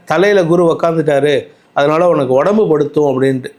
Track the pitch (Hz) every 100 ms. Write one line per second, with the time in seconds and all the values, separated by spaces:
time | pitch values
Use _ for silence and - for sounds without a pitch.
0 | - 156 202 202 170 175 170 156 170 165
1 | 151 139 147 135 - _ _ - 143 156
2 | 175 156 127 131 165 214 185 151 143 185
3 | 147 131 135 131 120